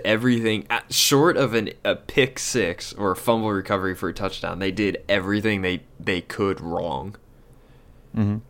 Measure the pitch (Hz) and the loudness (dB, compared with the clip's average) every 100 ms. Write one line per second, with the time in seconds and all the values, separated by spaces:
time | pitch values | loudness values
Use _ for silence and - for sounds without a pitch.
0 | - 110 123 120 113 107 - 113 - - | 0 2 2 2 2 -2 -2 -4 -2 0
1 | - 139 160 151 131 113 104 - 104 87 | 4 6 6 4 2 2 0 -2 -2 -2
2 | - - 131 - - 127 90 87 - - | 0 2 2 2 -4 0 0 -2 -8 -4
3 | 101 92 - 113 107 101 95 101 92 90 | -2 0 0 2 2 0 0 -2 -2 -4
4 | 92 87 98 - 85 85 98 92 104 - | -4 -4 -6 -6 -6 -4 -2 0 0 0
5 | - 104 95 104 107 101 92 90 - - | 0 0 2 0 2 0 0 -2 -6 -10
6 | - 92 - - 101 95 85 85 87 67 | -4 -2 -4 -2 -2 -2 -4 -4 -4 -4
7 | 92 104 - - - - - - - - | -8 -14 -20 -20 -20 -20 -20 -20 -20 -20
8 | - - 104 104 - | -8 -2 0 -2 -6